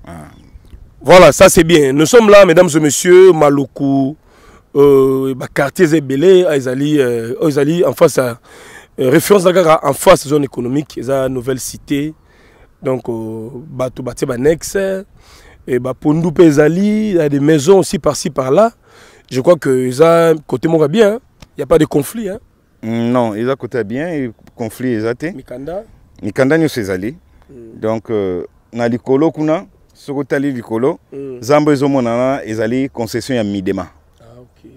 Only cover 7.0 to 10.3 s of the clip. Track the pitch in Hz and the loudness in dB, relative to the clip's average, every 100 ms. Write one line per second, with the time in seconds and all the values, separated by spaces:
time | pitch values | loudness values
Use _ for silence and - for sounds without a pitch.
7 | 127 117 113 127 143 143 143 170 151 123 | 0 -2 -6 -4 -2 0 -2 0 -2 2
8 | 165 - 127 117 _ - - - _ - | 0 0 -4 -6 _ -20 -20 -20 _ -4
9 | 127 156 - 202 175 180 160 160 147 131 | 0 0 4 2 4 2 2 2 0 0
10 | - 170 139 | 2 2 2